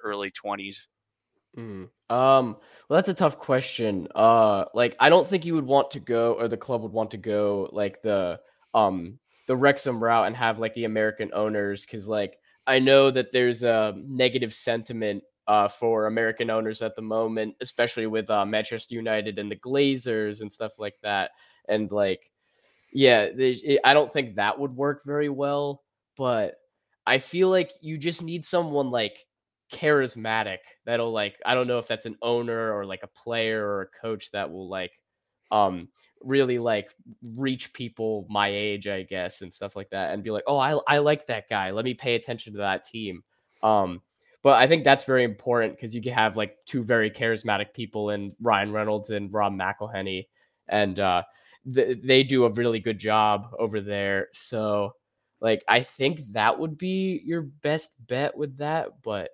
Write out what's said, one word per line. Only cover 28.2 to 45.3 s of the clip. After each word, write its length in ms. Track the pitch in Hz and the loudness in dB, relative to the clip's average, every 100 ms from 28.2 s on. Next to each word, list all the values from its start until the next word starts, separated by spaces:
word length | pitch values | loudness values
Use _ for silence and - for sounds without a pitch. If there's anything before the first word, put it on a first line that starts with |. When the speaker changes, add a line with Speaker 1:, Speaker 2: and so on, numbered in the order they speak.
Speaker 2:
need 240 | 165 170 - | -8 -10 -2
someone, 460 | 175 165 143 131 | -2 0 -2 -2
like, 340 | 123 107 - _ _ _ _ _ | -2 -2 -6 _ _ _ _ _
charismatic 880 | - 156 147 127 113 110 110 104 92 - _ - | -4 2 4 2 -4 -2 -2 -2 -6 -12 _ -4
that'll, 260 | 117 117 | -2 0
like, 280 | 110 101 - - | -2 -4 -4 0
I 100 | 127 | 0
don't 120 | 123 | 2
know 120 | 120 | -2
if 80 | 113 | -2
that's 180 | 113 117 | -6 -8
an 120 | 107 | -6
owner 500 | 117 120 117 113 113 | -2 -2 -2 -4 -4
or, 140 | 104 98 | -4 -6
like, 160 | 95 | -10
a 40 | 101 | -14
player 600 | _ 117 117 113 110 104 | _ -6 -2 -2 -2 -2
or 140 | 101 | -4
a 60 | 95 | -8
coach 420 | - 113 107 - | -10 -8 -8 -8
that 200 | 101 82 | -8 -8
will, 180 | 90 92 | -10 -10
like, 320 | 95 90 - _ _ _ _ _ | -8 -8 -12 _ _ _ _ _
um, 380 | 104 101 90 85 _ _ _ | 2 2 0 -10 _ _ _
really, 380 | 127 139 127 123 | -2 2 2 0
like, 320 | 117 107 - _ - 113 | 0 -2 -4 _ -20 -20
reach 500 | 120 113 135 127 - | -16 -6 -4 -4 -8
people 540 | - 120 - 110 107 90 | -12 -12 -6 -4 -4 -4
my 200 | 101 101 | 0 0
age, 380 | 101 104 101 101 | 0 -2 -4 -6
I 160 | 98 | -8
guess, 380 | 92 95 90 - | -6 -6 -6 -8
and 120 | 92 | -18
stuff 220 | - 101 98 | -12 -12 -12
like 140 | 98 | -10
that, 220 | 98 85 | -6 -4
and 100 | 98 | -4
be 80 | 107 | -4
like, 120 | 104 - | -6 -2
"Oh, 100 | 139 | 0
I, 220 | 135 151 - | 2 0 2
I 120 | 147 | 2
like 260 | 147 151 - | 2 0 -2
that 220 | 110 - | -8 -4
guy. 220 | 104 95 | -4 -4
Let 140 | 104 120 | -4 -6
me 80 | 117 | -6
pay 200 | 131 117 | -2 -2
attention 380 | 120 117 113 | -4 -10 -12
to 60 | 101 | -6
that 260 | 101 95 - | -4 -4 -6
team." 380 | 113 104 87 - _ _ _ | -12 -10 -12 -16 _ _ _
Um, 380 | 110 107 92 87 - _ _ _ | 2 4 2 -4 -14 _ _ _
but 160 | 139 120 | 6 6
I 100 | 131 | 6
think 160 | 165 | 6
that's 200 | 139 135 | 6 4
very 200 | - 131 | 4 2
important 560 | 120 | 2